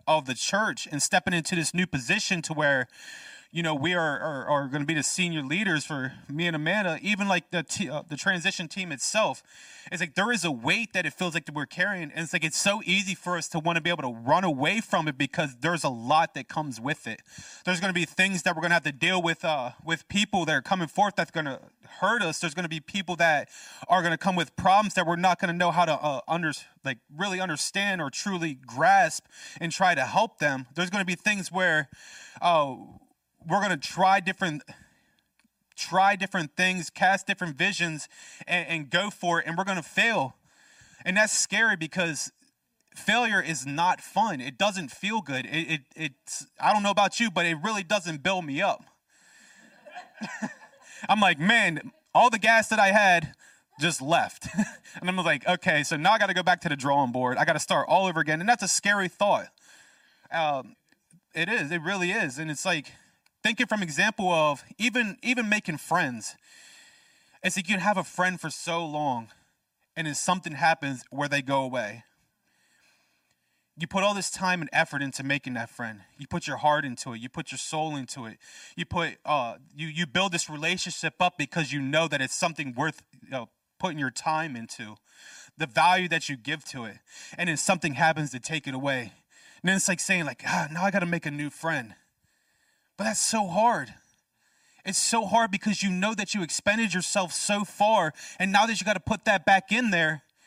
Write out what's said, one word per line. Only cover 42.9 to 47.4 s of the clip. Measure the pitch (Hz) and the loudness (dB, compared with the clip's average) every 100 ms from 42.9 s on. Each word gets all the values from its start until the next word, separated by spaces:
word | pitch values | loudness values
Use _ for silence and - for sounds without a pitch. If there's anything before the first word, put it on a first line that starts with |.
failure | - - 226 233 202 | -8 0 2 2 0
is | 156 156 135 | -2 -4 -4
not | 143 170 143 | 0 2 0
fun. | - 185 220 147 | -2 0 0 0
It | 127 131 | -6 0
doesn't | 196 190 143 | 0 0 -8
feel | - 196 220 | -8 -6 -4
good. | 147 131 120 | -4 -6 -4
It, | 151 165 | -4 -4
it, | 160 - - | -6 -8 -10
it's, | 156 - - - - - | -10 -10 -12 -12 -12 -2
I | 160 | 2
don't | 208 | 4
know | 202 | 2
about | 202 196 - | 2 2 2
you, | 226 | -2
but | 175 | 0